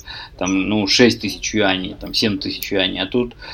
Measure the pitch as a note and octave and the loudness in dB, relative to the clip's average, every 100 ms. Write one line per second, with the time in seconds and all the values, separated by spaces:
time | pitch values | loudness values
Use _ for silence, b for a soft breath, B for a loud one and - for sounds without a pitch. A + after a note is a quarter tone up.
0 | B B B - F#2 F#2+ F#2 G#2+ F#2+ - | B B B -4 0 0 2 2 2 6
1 | A#2 A2+ G2+ - - G#2+ G2 F#2 F#2 - | 6 4 -4 -6 -2 2 2 0 -4 -10
2 | F2 - A2+ F#2+ G2 - - G2+ F#2 F#2+ | -6 0 0 0 -4 -6 -2 0 0 -2
3 | F#2+ B2 A#2+ B B | -2 0 -2 B B